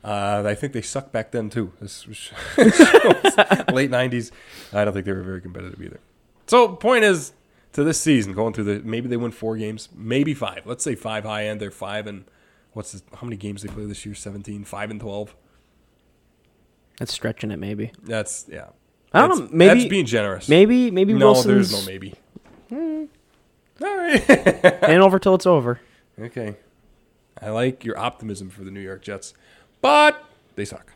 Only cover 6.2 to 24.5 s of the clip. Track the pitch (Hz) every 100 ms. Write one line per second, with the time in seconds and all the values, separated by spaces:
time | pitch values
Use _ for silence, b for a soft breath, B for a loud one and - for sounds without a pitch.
6.2 | _ _ - 247 226 180 214 240 214 175
7.2 | 143 _ _ _ _ - 147 156 160 135
8.2 | 98 95 113 110 104 101 110 113 127 120
9.2 | 117 110 110 113 107 107 - - 110 127
10.2 | 147 143 101 92 98 123 - - 113 110
11.2 | 107 107 107 107 101 - 98 107 107 101
12.2 | - _ _ _ _ 107 - 98 _ -
13.2 | 120 107 101 101 101 104 104 101 107 101
14.2 | 104 101 101 104 101 101 107 107 107 101
15.2 | 104 _ _ _ _ _ _ _ _ _
16.2 | _ _ _ _ _ _ _ _ 127 -
17.2 | 113 110 107 95 98 104 110 _ - 110
18.2 | 107 - - 80 - _ _ _ _ 175
19.2 | 302 339 117 160 185 233 247 196 131 113
20.2 | 104 92 - 156 208 247 247 185 196 214
21.2 | 208 208 220 202 196 101 95 98 98 -
22.2 | _ - _ - _ 254 330 311 302 _
23.2 | _ _ _ _ _ _ 392 392 339 277
24.2 | - 240 -